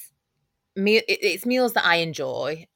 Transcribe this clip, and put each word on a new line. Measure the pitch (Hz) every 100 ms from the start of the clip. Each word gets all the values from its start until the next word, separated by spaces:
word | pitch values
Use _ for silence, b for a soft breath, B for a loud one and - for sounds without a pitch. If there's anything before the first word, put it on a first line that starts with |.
| - _ _ _ _ _ _ 190
me-, | 196 220
it, | 220
it's | 196 202 160
meals | 240 254 247
that | 233
I | - 170
enjoy. | 165 151 131 120 131 160 -